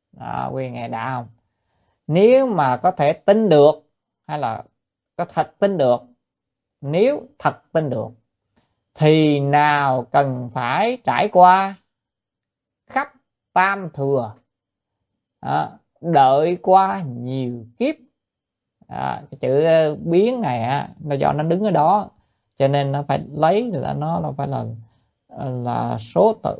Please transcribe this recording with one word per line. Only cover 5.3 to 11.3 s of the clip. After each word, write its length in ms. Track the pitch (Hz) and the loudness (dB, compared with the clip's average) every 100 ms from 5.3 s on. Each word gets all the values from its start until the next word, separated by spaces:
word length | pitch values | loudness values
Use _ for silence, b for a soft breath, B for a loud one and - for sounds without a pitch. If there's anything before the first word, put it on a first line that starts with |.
| - - _ | -4 -6 _
tin 180 | 202 185 | -2 0
được, 240 | 131 120 - _ _ _ _ _ _ _ | 2 0 -2 _ _ _ _ _ _ _
nếu 460 | 139 160 240 294 - _ | -6 0 2 0 -8 _
thật 320 | 151 - _ | -4 -4 _
tin 180 | 165 151 | -4 -2
được, 200 | 117 113 - _ _ _ _ _ _ _ - | -4 -8 -12 _ _ _ _ _ _ _ 0
thì 440 | 151 156 151 147 | 4 4 4 2
nào 640 | 139 147 147 147 139 131 | 2 2 2 2 0 -2
cần 460 | 120 143 139 127 123 | 0 0 0 -2 -8
phải 440 | 127 120 147 220 247 | -6 -4 -2 -2 -4
trải 240 | - 123 | -4 -2
qua 480 | 208 | 2